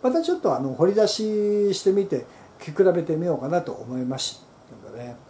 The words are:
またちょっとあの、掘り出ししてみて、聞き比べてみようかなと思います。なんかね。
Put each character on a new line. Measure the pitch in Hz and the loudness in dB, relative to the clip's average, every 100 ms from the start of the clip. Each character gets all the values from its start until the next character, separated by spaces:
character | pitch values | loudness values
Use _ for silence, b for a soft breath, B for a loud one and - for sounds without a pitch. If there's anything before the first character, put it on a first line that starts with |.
ま | 254 | 2
た | 294 | 0
ち | 330 | 0
ょ | 359 | 0
っ | |
と | 196 127 | 0 0
あ | |
の、 | 135 | -2
掘 | 127 170 | 2 2
り | |
出 | 202 214 | 4 2
し | - 214 214 208 208 202 | 2 -2 0 0 2 2
し | 190 | 2
て | - | 2
み | 196 196 | 2 2
て、 | 139 - B B - | -4 -6 B B -18
聞 | - | -14
き | 151 | 2
比 | 190 | 4
べ | 170 | 4
て | 151 160 | 0 -2
み | 175 | -2
よ | 151 | -2
う | |
か | 135 | 0
な | 175 | -2
と | 170 | -2
思 | - 110 127 | -10 -8 -6
い | 127 | -4
ま | 135 | -4
す。 | - - - - - - - | -6 -8 -20 -20 -20 -20 -16
な | |
ん | |
か | 113 | -14
ね。 | 120 120 - | -14 -16 -20